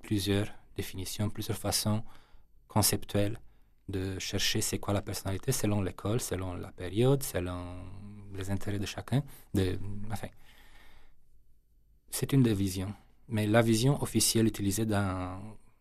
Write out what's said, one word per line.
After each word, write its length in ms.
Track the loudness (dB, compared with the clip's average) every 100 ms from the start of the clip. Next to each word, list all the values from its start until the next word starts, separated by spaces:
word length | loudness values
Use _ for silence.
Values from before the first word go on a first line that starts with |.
plusieurs 460 | -2 0 4 2 0 -6 -12 -8
définitions, 540 | -8 -6 -6 -2 -2
plusieurs 280 | -2 -4 -4
façons 460 | -2 0 0 0 -2 -10 -20 -20 -20 -20 -2
conceptuelles 720 | 2 4 2 0 0 0 -2 -10 -20 -20 _ -6
de 300 | -4 -2 -4
chercher 440 | -4 0 2 2
c'est 180 | 0 -2
quoi 140 | 0
la 80 | 0
personnalité 480 | -2 -4 -4 -2 0
selon 300 | 0 2 2
l'école, 380 | 0 -2 -2 0
selon 360 | -2 -4 -4 -6
la 160 | -8
période, 500 | -8 -2 4 4 4
selon 400 | 2 -2 -2 -4 -8 -10 -12 -12 -12 -14 -10
les 160 | -6 -2
intérêts 300 | 0 0 -2
de 60 | -4
chacun. 340 | -6 -2 0 0 -8 -2
De, 240 | 0 2 0 -4 -4 -4
enfin, 160 | -4 -6 -12 -20 -20 -20 -20 -18 -18 -18 -20 -20 -20 -20 -20 _ _ _ _ -12
c'est 240 | -4 2
une 100 | 4
des 100 | 6
visions. 400 | 4 0 -2 -4 -8 -16 -20 -6
Mais 160 | 0 4
la 160 | 6
vision 400 | 6 6 4 2
officielle 460 | 2 2 2 4 2
utilisée 380 | 2 0 0 2
dans 540 | 2 2 0 -4 -8 -12 -16 -20 _